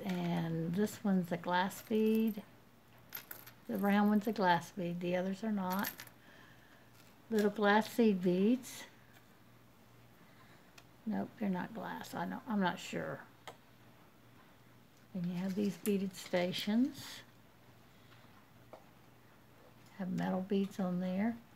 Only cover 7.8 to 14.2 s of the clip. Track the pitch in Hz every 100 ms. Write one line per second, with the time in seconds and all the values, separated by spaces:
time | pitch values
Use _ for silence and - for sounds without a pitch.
7.8 | 214 - 226 185 180 180 202 254 - -
8.8 | - - - - - - - - - -
9.8 | - - - - - - - - - -
10.8 | - - 220 196 - - 208 180 - -
11.8 | 175 165 - 180 180 185 - 214 180 175
12.8 | - 170 160 143 - - - - - -
13.8 | - - - -